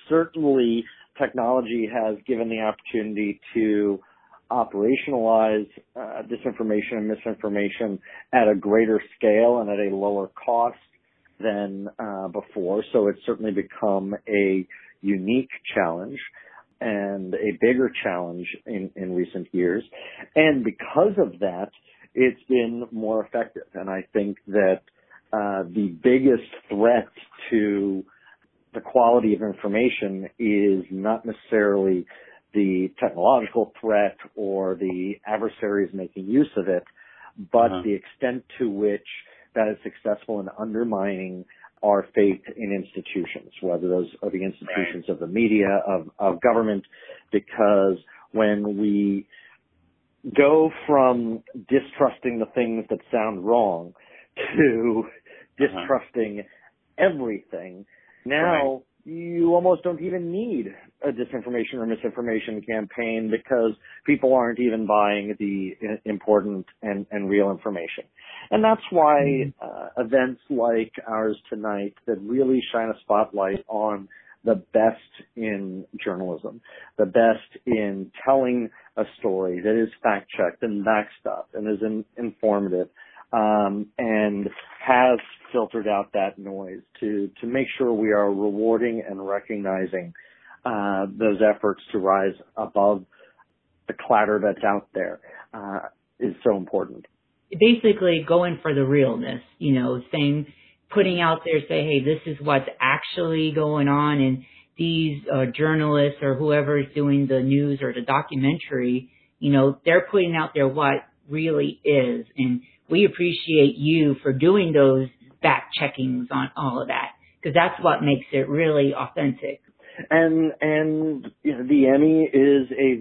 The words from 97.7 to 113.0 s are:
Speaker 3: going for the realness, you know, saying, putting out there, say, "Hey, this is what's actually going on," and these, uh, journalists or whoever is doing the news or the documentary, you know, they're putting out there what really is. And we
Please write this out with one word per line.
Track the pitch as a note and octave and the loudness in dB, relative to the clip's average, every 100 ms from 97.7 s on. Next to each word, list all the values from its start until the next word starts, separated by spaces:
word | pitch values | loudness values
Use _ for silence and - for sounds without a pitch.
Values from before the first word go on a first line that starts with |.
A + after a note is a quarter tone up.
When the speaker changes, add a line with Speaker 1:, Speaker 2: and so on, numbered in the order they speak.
| A#3 A3 G#3 F#3 E3 D3+ | 6 4 2 2 0 2
Speaker 3:
going | E3+ F3 D#3+ | 2 2 -2
for | D#3+ | -2
the | C#3 | 0
realness, | C3+ C#3+ C3 A#2 B2+ B2+ - _ | 2 4 4 0 -6 -8 -12 _
you | D#3 | 0
know, | C3 B2 B2 B2 | 0 0 -4 -4
saying, | D#3 C#3+ D3 D3 - _ _ _ | -2 0 0 -4 -14 _ _ _
putting | G#3 F#3 F3 | 0 0 2
out | E3+ D#3+ | 0 0
there, | E3+ D#3 D3 | 0 -2 0
say, | D#3+ | -2
"Hey, | D3+ C#3+ | 0 0
this | C3+ D#3 E3 | 0 -2 -4
is | D3 | -6
what's | C#3+ C#3 C3+ - | 0 0 0 -2
actually | B2+ D3+ - F3+ E3 D#3+ D#3 | 0 0 -2 -4 -2 0 0
going | D3+ D3+ D3+ C#3+ | 0 0 2 2
on," | C#3+ D3 D3 | 2 2 2
and | C3 C3 - - _ - | 2 0 -6 -20 _ -6
these, | E3 E3 D#3+ C#3+ C#3 | -2 0 -2 -4 -4
uh, | C#3 B2+ | -2 -2
journalists | A#2+ D#3 D#3 D3+ D3 C#3+ C#3+ | 0 0 2 2 2 2 0
or | C#3 | -2
whoever | B2+ D3+ D3 C#3 D3 | 0 2 2 2 0
is | C#3 | -2
doing | D3 C#3+ C#3 C#3 | 0 2 2 2
the | C3 | 2
news | C3+ C#3 C#3+ C#3 | 2 2 2 -2
or | B2+ | -4
the | B2 | -4
documentary, | A#2+ C3+ - C#3 C3+ D#3+ - C3 B2 B2+ B2+ _ _ _ | -2 -2 0 0 0 0 -2 -2 0 -2 -4 _ _ _
you | D3 | 2
know, | C#3 C#3 C#3 | 4 4 2
they're | E3+ E3+ - | 4 4 4
putting | G3+ F3 E3 | 2 2 0
out | D#3 | -2
there | D3+ C3+ | 0 0
what | C#3+ C#3+ C#3 - _ - | 2 2 0 -4 _ -10
really | D3+ D#3+ D3 C#3+ - | -4 0 0 0 -2
is. | - C#3+ B2 A#2+ A2+ - | 2 2 2 -2 -6 -2
And | C3 B2 - _ - | 0 -2 -6 _ -2
we | E3+ | 2